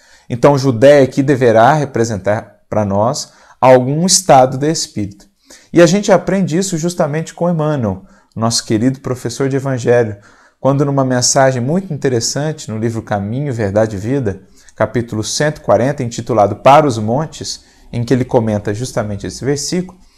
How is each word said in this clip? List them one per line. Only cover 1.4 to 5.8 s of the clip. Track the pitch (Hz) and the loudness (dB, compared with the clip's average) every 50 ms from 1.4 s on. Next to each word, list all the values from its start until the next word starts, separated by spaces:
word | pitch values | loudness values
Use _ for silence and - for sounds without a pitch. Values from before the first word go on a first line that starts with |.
| 131 117 110 110 113 127 151 | 4 4 4 6 6 6 4
representar | 156 143 151 - 117 117 113 110 95 90 101 104 113 110 - _ _ _ - | 2 0 -2 -2 -2 -2 -2 -4 -4 -4 -2 -4 -4 -4 -10 _ _ _ -8
para | - 104 107 | -4 -4 -2
nós | 101 98 101 104 123 143 - - - _ _ _ _ _ _ | 0 0 0 0 0 -2 -4 -8 -14 _ _ _ _ _ _
algum | - 131 131 127 123 127 143 156 170 190 | 4 6 6 6 4 2 -2 -2 0 0
estado | 185 - - - 151 135 131 131 135 131 | 0 0 2 4 6 6 6 4 2 -2
de | 143 151 | -2 -2
espírito. | 165 160 - - - - 104 98 - - - _ _ _ _ _ - - _ _ | -2 -4 -6 -8 -8 -8 -8 -8 -10 -14 -20 _ _ _ _ _ -20 -20 _ _
E | - 160 | 4 6